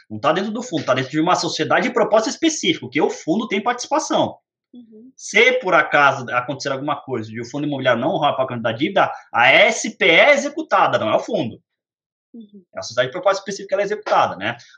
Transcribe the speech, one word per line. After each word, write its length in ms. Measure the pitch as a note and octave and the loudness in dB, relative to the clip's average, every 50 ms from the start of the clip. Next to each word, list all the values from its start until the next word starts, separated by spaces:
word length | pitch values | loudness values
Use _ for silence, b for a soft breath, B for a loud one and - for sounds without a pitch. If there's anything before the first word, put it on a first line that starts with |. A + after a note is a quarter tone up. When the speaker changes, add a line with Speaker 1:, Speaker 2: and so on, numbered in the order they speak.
| B _ | B _
Speaker 1:
não 100 | G#2+ G#2+ | -10 -2
tá 140 | G#2+ D3 D#3+ | 0 0 0
dentro 180 | F3+ D4+ A3+ | 0 -2 -4
do 120 | G#3 B3 - | -6 -8 -8
fundo, 220 | - E3+ C#3+ A#2+ | -6 -6 -4 -2
tá 100 | - B2+ | 0 0
dentro 160 | C3 C3 B2+ | 0 -2 -2
de 100 | D3+ D#3 | -2 -2
uma 160 | D#3+ F3+ F3 | 0 2 0
sociedade 520 | E3+ - D#3+ - - D#3 C3 D3 F3 F#3 C4 | 0 0 -4 -4 -4 0 0 2 0 0 0
de 60 | A#3+ | 0
propósito 360 | A#3+ G#3+ - G#3 A3 A3 C#4 | 0 0 2 2 2 2 0
específico, 580 | - - - D#4+ D#4 - - F#3+ D#3 - B2+ B2+ | -2 0 0 0 0 0 -2 -2 -2 -2 -6 -6
que 120 | - D3 | -2 0
o 100 | F#3+ - | 0 0
fundo 360 | - - - D3+ E3+ A3 A#3 | -2 -4 -4 -2 -2 -2 -2
tem 160 | - F#3 G#3 G#3 | -4 -4 -4 -2
participação. 760 | A#3+ A#3+ B3 - - C#4 - - - B3+ G3 C3+ G#2+ - - _ _ _ _ _ _ - | -2 -4 -4 -4 -4 -2 -2 -2 0 0 0 0 -2 -4 -10 _ _ _ _ _ _ -20
Speaker 2:
Uhum. 400 | B3 A#3 A3 A3 G#3+ A#3 C4 _ | -20 -20 _ -20 -20 -20 -20 _
Speaker 1:
Se 380 | _ - - - G#3 A#3+ B3+ B3+ B3+ | _ -14 -2 2 4 4 4 2 2
por 140 | - F#3 E3+ | 0 2 2
acaso 500 | D#3 D3 - - D3 C#3+ C#3 B2+ B2+ B2 A2 | 2 2 4 4 4 4 4 2 0 -4 -4
acontecer 420 | A#2 B2 B2 - C#3 C3 - C#3+ C#3 | -4 -4 -4 -4 -6 -6 -6 -6 -6
alguma 280 | C3 C#3+ D3+ C#3 - | -4 -4 -4 -6 -6
coisa 300 | - - B2+ A2+ A2 A2 | -6 -6 -6 -6 -6 -8
e 100 | A2 A#2 | -10 -10
o 40 | A#2 | -10
fundo 220 | A#2+ - C#3+ D3+ | -8 -8 -6 -6
imobiliário 340 | D3+ C#3+ C3 C3 C3 A#2+ A#2 | -4 -4 -2 0 2 2 2
não 140 | B2+ C#3+ - | 2 0 0
honrar 180 | D3+ D3+ C#3+ - | 2 0 0 0
o 40 | |
pagamento 260 | - C3 - B2 A#2 A2+ | 0 -2 -4 -4 -4 -2
da 100 | A#2 A2+ | -4 -2
dívida, 400 | A#2 D3+ F#3+ F#3+ F3+ C#3 B B B B B - | -2 -2 0 2 2 0 B B B B B 0
a 160 | A2+ A#2+ C3 C#3+ | 2 4 6 6
S 440 | E3+ G3+ A3+ A3 - - A3+ - | 6 6 4 2 0 -4 -8 -4
P 100 | - G3 | 0 2
E 40 | F3 | 4
é 220 | E3 F3 A3 C#4+ C#4+ | 6 6 6 6 6
executada, 680 | C4+ B3+ C#4+ - E4 D#4+ - G#3+ F#3+ E3 C#3 C3 A2+ | 4 0 -2 -6 -8 -4 0 2 2 2 2 2 0
não 120 | - E3 | 0 0
é 60 | - | 0
o 40 | - | 0
fundo. 400 | - - E3 - C3+ A2 G2 - _ _ _ _ _ _ _ _ _ _ _ _ _ _ - | 0 -2 -4 -4 -4 -6 -8 -12 _ _ _ _ _ _ _ _ _ _ _ _ _ _ -20
Speaker 2:
Uhum. 320 | A#3 A3 G3+ G#3 G3 F3+ _ - | -20 -20 -20 -20 -20 -20 _ -12
Speaker 1:
É 40 | - | -12
a 40 | - | -12
sociedade 260 | - A2+ B2 C3 C3 | -4 -2 -2 -2 -2
de 40 | - | -4
propósito 300 | F3+ F3+ G3+ G3 F#3+ - | 0 0 2 0 0 -2
específico 260 | G#3 G3 - G3+ - | -8 -10 -10 -6 -4
que 60 | F#3+ | -2
ela 80 | G3 G3+ | -2 0
é 20 | |
executada, 520 | G3 G#3 G#3 - - G#3 F3 C3 F2+ E2+ | -2 -4 -6 -2 0 2 2 2 2 -2
né? 200 | F2 F#2+ A2 A#2+ B B B B | -4 -6 -6 -6 B B B B